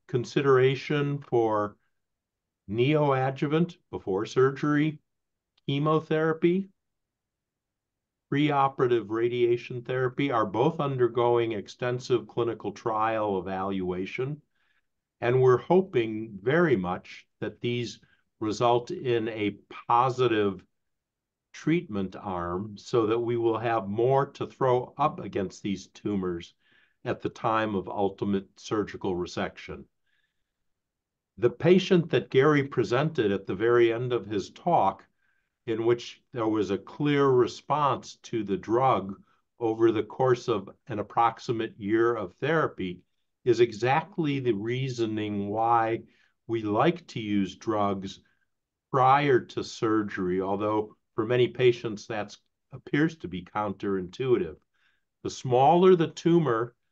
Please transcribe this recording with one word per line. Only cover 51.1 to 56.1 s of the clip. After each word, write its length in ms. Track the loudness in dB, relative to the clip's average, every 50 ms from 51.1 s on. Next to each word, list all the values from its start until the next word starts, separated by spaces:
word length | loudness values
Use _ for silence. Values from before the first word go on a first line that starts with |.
| _
for 120 | -4 -2
many 220 | 0 2 2 2 0
patients 600 | 0 2 2 2 2 2 -2 -10 -10 -10 -10 -8
that 280 | -8 -8 -8 -8 -12 -20 _ _ _ _ _ _
appears 460 | -20 -20 -10 -4 0 0 0 0 -2 -6
to 100 | -12 -10
be 160 | -10 -10 -10
counterintuitive. 1120 | -8 -6 -6 -4 -6 -6 -6 -4 -4 -4 -4 -4 -6 -8 -6 0 0 2 2 0 -2 -8 -14 _ _ _ _ _ _ _ _ _ _ _ _ -10
The 60 | -10
smaller 640 | -10 -8 -4 0 2 4 6 6 6 6 8 8 6
the 120 | 6 4
tumor 640 | 0